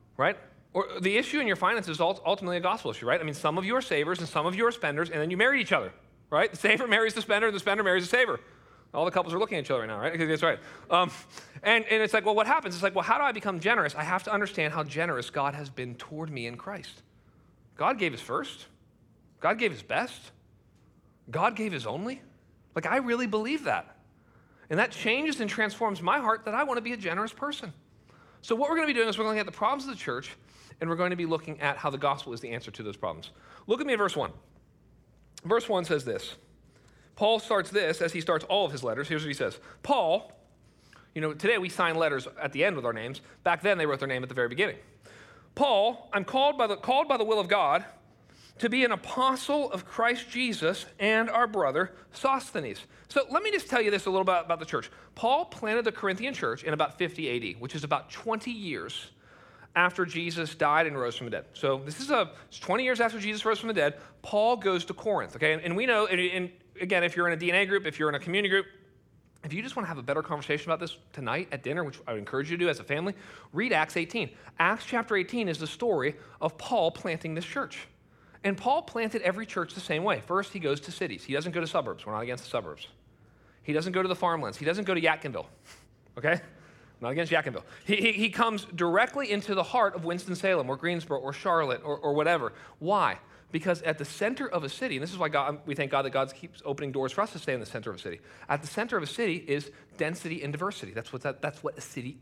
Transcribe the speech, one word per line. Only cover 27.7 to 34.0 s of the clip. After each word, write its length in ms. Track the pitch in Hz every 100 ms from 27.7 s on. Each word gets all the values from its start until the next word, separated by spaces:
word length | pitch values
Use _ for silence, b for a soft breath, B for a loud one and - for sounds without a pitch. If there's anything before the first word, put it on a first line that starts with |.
| - _ _ b b b b
So 140 | -
what 160 | 233 285
we're 60 | 330
gonna 100 | 302
be 80 |
doing 140 | 240 226
is 100 | 208
we're 60 |
gonna 120 | 220 214
look 100 | 214
at 60 |
the 0 |
problems 320 | - 214 285
of 60 | 269
the 120 | 214
church, 320 | - 123 - - B B B B
and 80 | 165
we're 80 | 165
going 140 | 180
to 60 | 175
be 100 | 165
looking 340 | 160 160 151
at 160 | 143 139
how 140 | 147
the 80 | 131
gospel 340 | 139 139 -
is 80 | 117
the 100 | 120
answer 200 | 113 -
to 140 | -
those 120 | 107 98
problems. 360 | 95 80 - - B B -
Look 140 | 247
at 60 | 285
me 80 |
at 40 |
verse 180 | 226